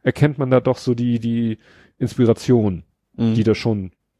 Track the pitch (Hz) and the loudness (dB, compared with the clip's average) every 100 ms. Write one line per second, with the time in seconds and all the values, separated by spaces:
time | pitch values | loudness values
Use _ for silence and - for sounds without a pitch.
0 | 127 - 147 147 127 127 127 123 - 120 | -4 2 2 2 2 2 2 -4 -2 -2
1 | 120 117 117 117 117 110 _ _ _ - | 0 -2 -2 -2 -4 -6 _ _ _ -8
2 | 123 - 117 113 - 123 104 87 - _ | -8 0 2 2 2 2 2 -2 -10 _
3 | _ - 113 110 107 104 120 104 90 _ | _ -4 -2 0 0 0 -2 -4 -6 _
4 | _ _ | _ _